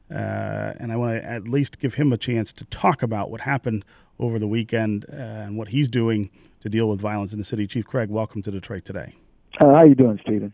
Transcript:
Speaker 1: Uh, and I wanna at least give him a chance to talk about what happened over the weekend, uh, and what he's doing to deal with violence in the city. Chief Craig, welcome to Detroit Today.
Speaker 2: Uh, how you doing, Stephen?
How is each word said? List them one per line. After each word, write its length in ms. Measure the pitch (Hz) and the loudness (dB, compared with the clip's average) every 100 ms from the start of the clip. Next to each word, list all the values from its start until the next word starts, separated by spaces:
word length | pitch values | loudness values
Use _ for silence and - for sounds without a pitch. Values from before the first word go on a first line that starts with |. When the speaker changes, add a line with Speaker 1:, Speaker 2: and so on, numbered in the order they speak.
| - | -14
Speaker 1:
Uh, 640 | 101 104 104 104 104 104 - | -8 -6 -6 -6 -6 -8 -10
and 120 | 117 | -8
I 40 | 117 | -4
wanna 200 | 120 113 | -4 -4
at 300 | - 117 104 | -6 -10 -4
least 300 | 139 135 - | -2 -2 -4
give 160 | 104 | -6
him 180 | - 147 | 0 0
a 60 | 117 | 0
chance 340 | - 117 107 | -2 -2 -4
to 100 | - - | -10 -14
talk 360 | - - - | 0 0 0
about 280 | 117 107 - | -2 -4 -8
what 120 | 113 | -8
happened 420 | 131 139 123 110 - _ _ - | -4 -4 -2 -6 -8 _ _ -6
over 200 | 120 113 | -4 -2
the 100 | 104 | -2
weekend, 560 | 113 110 117 107 104 - | -2 -2 -2 -2 -4 -8
uh, 40 | 147 | -14
and 420 | 117 110 101 104 | -12 -12 -10 -10
what 100 | 101 | -4
he's 220 | 131 135 | 0 2
doing 400 | 120 113 110 98 _ - _ | 2 2 0 -2 _ -20 _
to 100 | - | -2
deal 180 | 110 110 | 0 2
with 100 | 101 | 0
violence 360 | 104 104 98 | -4 -4 -6
in 40 | 107 | -8
the 60 | |
city. 220 | 98 110 101 | -6 -4 -4
Chief 180 | 120 | -4
Craig, 240 | 104 131 107 | -4 -4 -2
welcome 320 | 110 110 107 | -4 -6 -8
to 100 | 101 | -8
Detroit 360 | 98 - 98 - | -10 -10 -12 -10
Today. 280 | 98 - - _ _ _ - | -12 -12 -20 _ _ _ 4
Speaker 2:
Uh, 140 | 147 | 8
how 80 | 147 | 10
you 120 | 160 | 10
doing, 240 | 131 123 104 | 10 6 2
Stephen? 280 | - 107 101 | -2 -4 -4